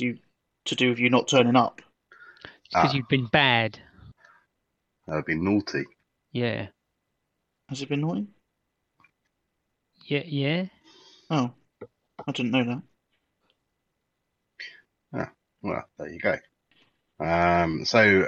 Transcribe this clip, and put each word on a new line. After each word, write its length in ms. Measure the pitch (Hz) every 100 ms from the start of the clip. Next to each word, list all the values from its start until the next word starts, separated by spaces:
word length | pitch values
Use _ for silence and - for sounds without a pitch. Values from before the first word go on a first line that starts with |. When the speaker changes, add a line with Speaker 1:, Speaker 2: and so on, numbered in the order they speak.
| 123 117
Speaker 1:
to, 40 | _ _ _ _ -
to 100 | -
do 140 | 127
with 100 | 117
you 100 | 123
not 180 | 123 -
turning 300 | 139 120 123
up. 240 | 117 - _ _ _ - - - - - _
Speaker 2:
It's 80 | 180
'cause 160 | 156
Speaker 3:
Ah. 40 | 139
Speaker 2:
you've 140 | 120
been 180 | 135 120
bad. 500 | 151 135 120 110 - - - - - - _ _ _ _ _ _ _ -
Speaker 3:
I've 180 | 78 73
been 180 | 80
naughty. 400 | 92 104 - 69 69 _ _ _ _
Speaker 2:
Yeah. 360 | 123 120 110 104 _ _ _ _ _ _ _ _ _ _
Speaker 1:
Has 140 | 135
it 80 | 139
been 120 | 143
naughty? 260 | 156 190 208 _ _ _ _ _ _ _ _ _ _ _ _ _ _ _ _ _ -
Speaker 2:
Yeah, 180 | 143 165
yeah. 400 | 143 139 170 190 _ _ - - - _
Speaker 1:
Oh, 220 | 156 123 - _ _ - _ _ - -
I 60 |
didn't 200 | 131 120
know 120 | 127
that. 180 | 120 127 - _ _ _ _ _ _ _ _ _ _ _ _ _ _ _ _ _ - - _ _ _
Speaker 3:
Ah, 180 | - - _ _ _
well, 220 | 90 80 - -
there 120 | 78
you 100 | 82
go. 180 | 101 - - _ _ _ _ _ _ _
Um, 640 | 80 85 87 87 82 78 85
so 400 | 113 107 95